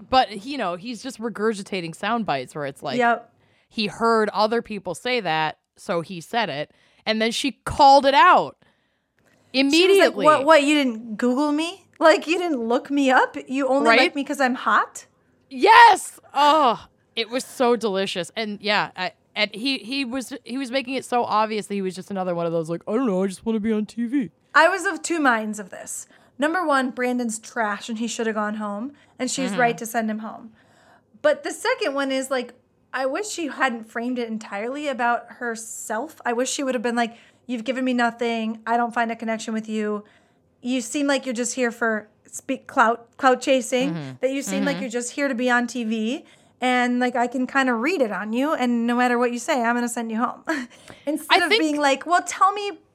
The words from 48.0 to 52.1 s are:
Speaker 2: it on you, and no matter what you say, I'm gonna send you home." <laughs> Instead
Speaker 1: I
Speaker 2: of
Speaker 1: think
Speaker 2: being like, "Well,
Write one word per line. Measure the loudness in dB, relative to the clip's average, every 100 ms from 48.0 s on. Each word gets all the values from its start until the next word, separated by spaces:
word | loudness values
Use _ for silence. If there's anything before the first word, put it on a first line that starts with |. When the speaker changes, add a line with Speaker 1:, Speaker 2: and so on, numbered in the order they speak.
Speaker 2:
it | 0
on | -2 -4
you, | -2 0
and | 0 0 0 0
no | 0
matter | 2 2
what | 0
you | -2
say, | -2 0
I'm | 0 0
gonna | -2
send | -6 -6
you | -4
home." | -4 -4 -6
<laughs> | -6 -6 -14 -20 -12 -6
Instead | -6 2 2
Speaker 1:
I | 4
Speaker 2:
of |
Speaker 1:
think | 2
Speaker 2:
being | 2 2
like, | 0 0
"Well, | 0